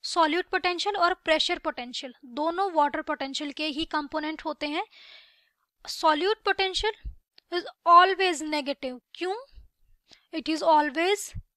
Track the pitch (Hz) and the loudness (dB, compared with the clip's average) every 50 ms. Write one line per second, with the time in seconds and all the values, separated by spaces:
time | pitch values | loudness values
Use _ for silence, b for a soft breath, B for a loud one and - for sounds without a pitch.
0 | - - - 359 330 311 285 349 370 _ - 370 - 359 359 339 - 403 403 403 | -10 -4 2 2 2 4 2 -2 -2 _ -4 -2 -2 -2 -2 -2 -4 -4 0 2
1 | 349 339 370 - _ - 320 311 - - 349 339 _ 330 - - 240 247 247 - | 2 2 2 0 _ 0 2 2 2 -2 -4 -4 _ -6 -6 -6 -10 -10 -12 -12
2 | - 254 240 _ - 254 240 247 302 320 339 349 392 403 339 320 294 294 285 302 | -12 -12 -16 _ -20 -14 -6 -4 -2 -2 0 0 -2 0 2 2 2 2 2 -4
3 | 285 - 302 294 - 277 269 - 302 294 277 - 302 311 269 277 254 - - 302 | -4 -4 -4 -4 -4 -8 -6 -8 -8 -8 -8 -6 -6 -6 -4 -6 -8 -4 -4 -4
4 | 294 277 - 311 302 302 320 311 - 330 294 _ - 294 294 330 415 - B B | -4 -4 -6 -6 -4 -4 -8 -6 -8 -8 -8 _ -6 -6 -4 -6 -6 -8 B B
5 | B B B B B B B B B B B B _ _ _ _ _ - - - | B B B B B B B B B B B B _ _ _ _ _ -14 -12 0
6 | - 330 302 294 339 381 440 _ _ 415 381 - 392 381 370 - - 427 427 _ | 2 2 2 4 2 0 -2 _ _ -2 0 0 0 -2 -2 -2 -2 -2 -4 _
7 | _ - - - _ _ _ - _ _ 339 349 349 349 - _ _ 330 349 349 | _ -14 -14 -14 _ _ _ -20 _ _ -6 -6 -6 -6 -16 _ _ 8 10 10
8 | 359 381 392 330 381 370 339 269 311 311 302 302 285 254 277 _ - 262 254 247 | 10 8 4 2 0 0 0 -2 -4 -4 -4 -4 -4 -4 -6 _ -6 -10 -10 -10
9 | _ _ _ - 330 359 381 466 539 554 - - - - _ _ _ _ - _ | _ _ _ -8 -6 -4 -4 -6 -8 _ -20 -20 -20 -20 _ _ _ _ -20 _
10 | _ b b b b b - 320 247 - 320 302 - 330 320 302 294 294 254 311 | _ b b b b b -10 -8 -4 -4 -4 0 4 4 6 6 4 2 0 0
11 | 339 370 415 - - - - - - _ _ | 0 0 0 0 -2 -10 -12 -14 -16 _ _